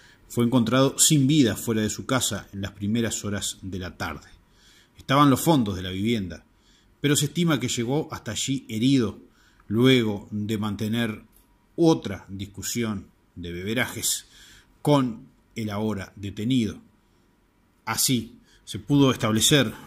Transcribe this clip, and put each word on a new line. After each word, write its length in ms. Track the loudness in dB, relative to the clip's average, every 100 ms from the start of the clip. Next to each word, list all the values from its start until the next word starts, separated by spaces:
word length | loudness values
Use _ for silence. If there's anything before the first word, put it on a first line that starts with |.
| -20 _ _
fue 180 | -2
encontrado 540 | 2 2 2 2 2 2
sin 300 | 2 4 4
vida 260 | 4 4
fuera 280 | 0 -2 -2
de 80 | -2
su 160 | -4 -4
casa 420 | -2 -2 -4 -8
en 80 | -10
las 120 | -10
primeras 520 | -6 -2 -2 -2 -4
horas 340 | -6 -6 -8 -10
de 160 | -10 -10
la 180 | -10 -8
tarde. 300 | -10 -10 -16 -20 _ _ _ _ _ -18
Estaba 280 | 0 4
en 60 | 6
los 100 | 4
fondos 340 | 4 2 2
de 80 | -4
la 80 | -6
vivienda, 540 | -2 0 0 -2 -10 -18 _ _ _ _ _
pero 160 | 0 2
se 80 |
estima 340 | 0 0 0 0
que 80 | -2
llegó 400 | -4 -2 -2 -4
hasta 180 | -10 -8
allí 340 | -6 -4 -6 -6
herido, 500 | 0 4 4 2 -4 -18 _ _ _ -4
luego 640 | 4 6 6 2 -4 -6
de 280 | -6 -4 -4
mantener 640 | -4 -4 -4 -2 -2 -6 -16 _ _ _ _
otra 500 | 2 2 2 -2 -10 -12
discusión 800 | -12 -12 -10 -8 -4 -4 -4 -10 _ _
de 180 | -14 -10
beberajes 760 | -8 -6 -4 -4 -4 -6 -6 -10 -20 -20 -20 _ _
con 460 | 2 2 2 -4 -14 _ _ -8
el 140 | -6
ahora 420 | -4 -4 -4 -10
detenido. 640 | -12 -12 -6 0 0 0 -4 -16 _ _ _ _ _ _ _ _ _
Así 540 | -6 -2 0 0 -4 -16 _ _
se 140 | -14 -12
pudo 320 | 0 4 4
establecer, 600 | 4 0 2 4 4 4 -4